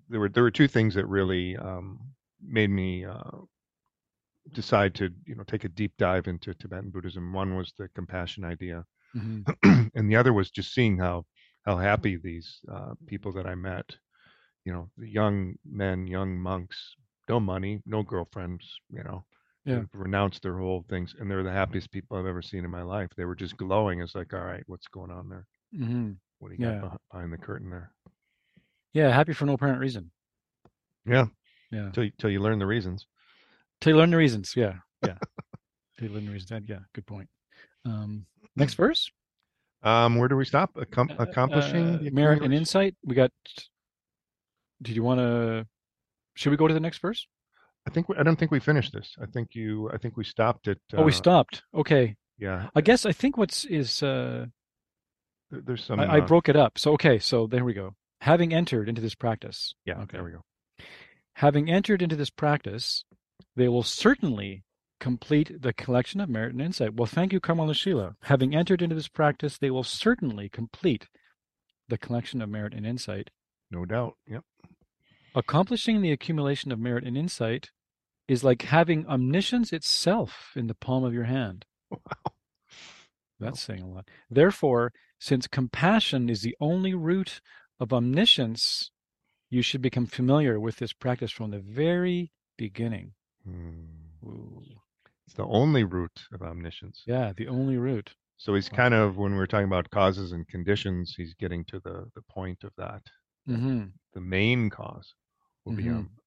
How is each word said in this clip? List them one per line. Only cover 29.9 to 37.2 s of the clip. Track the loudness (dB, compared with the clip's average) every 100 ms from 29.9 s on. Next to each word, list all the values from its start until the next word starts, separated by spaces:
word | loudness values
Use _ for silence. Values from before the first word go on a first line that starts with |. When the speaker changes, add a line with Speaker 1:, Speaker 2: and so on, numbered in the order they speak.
| -6 -12 _ _ _ _ _ _ _ _ _ 2
Speaker 1:
Yeah. | 4 4 -2 _ _ _
Speaker 2:
Yeah. | -8 -6
Speaker 1:
Till | -4 -4
you, | -2
till | -2
you | 0
learn | 0 0
the | 0
reasons. | -2 -2 -8 -12 _ _ _ _ _ _ _
Speaker 2:
Till | 6
you | 8
learn | 8
the | 8
reasons, | 6 4 -2 0
yeah, | 0 -2 -14 _ -6
yeah. | -4 -10 -12 -20 -20
Speaker 1:
<laughs> | _ _ _ _
Speaker 2:
Till | -8
you |
learn | -8 -8
the |
reasons, | -10 -10 -10 -10
yeah, | -12 -12
good | -16 -14
point. | -14